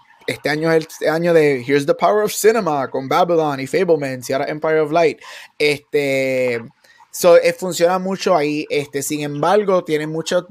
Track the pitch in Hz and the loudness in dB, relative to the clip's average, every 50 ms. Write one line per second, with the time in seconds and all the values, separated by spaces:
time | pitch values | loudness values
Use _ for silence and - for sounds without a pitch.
0 | _ _ _ _ _ - 123 - - 139 151 151 160 165 165 160 156 156 - - | _ _ _ _ _ -8 -8 -4 -4 -4 -2 -2 0 0 2 0 0 -2 -8 -6
1 | - 147 151 165 170 175 170 165 151 147 143 127 120 131 139 143 143 139 123 - | -2 -2 -2 0 2 2 4 4 4 4 2 0 -2 0 0 0 2 0 0 0
2 | - 185 208 214 214 208 - - - 214 226 233 202 165 151 143 131 123 - 131 | 2 2 2 2 0 -2 -2 0 2 2 2 2 0 -2 -2 -2 -2 -4 -4 -6
3 | 135 131 143 165 185 170 175 160 160 151 139 135 135 131 - 160 190 175 165 151 | -4 0 0 2 2 2 2 0 0 0 -2 -4 -6 -4 -2 0 2 2 2 2
4 | 143 135 131 127 123 - 135 135 143 - 156 151 151 160 156 156 156 147 151 170 | 0 -2 -8 -8 -6 -4 -4 -4 -2 -4 -6 -4 -2 0 0 0 0 2 2 2
5 | 170 151 131 - - - - - - - _ - 147 147 147 - - _ - 147 | 2 2 0 -2 -10 -20 -20 -20 -20 -16 _ -2 0 0 0 -2 -4 _ -4 -2
6 | 143 139 135 135 135 131 131 131 127 127 120 117 113 143 - _ _ _ _ _ | 0 0 0 0 0 0 0 0 0 0 -2 -4 -6 -10 -18 _ _ _ _ _
7 | _ _ - - - 180 170 170 165 170 165 - 185 185 165 147 170 170 185 185 | _ _ -6 2 4 6 6 6 6 4 0 -2 -4 -6 -2 0 0 2 2 0
8 | 185 190 196 185 - 202 185 160 147 151 147 151 156 - - 147 139 - - 139 | -2 -4 -6 -4 0 0 2 2 2 0 -2 -4 -4 -4 -4 -4 -4 -4 -6 -8
9 | 135 - 156 147 147 147 147 143 151 170 196 214 208 190 190 180 175 - 156 147 | -6 -4 -6 -6 -6 -6 -4 -2 0 2 2 2 2 2 0 0 0 0 -2 -4
10 | 151 156 156 160 160 - - 180 180 - | -4 -4 -6 -8 -6 -4 -4 -4 -4 -6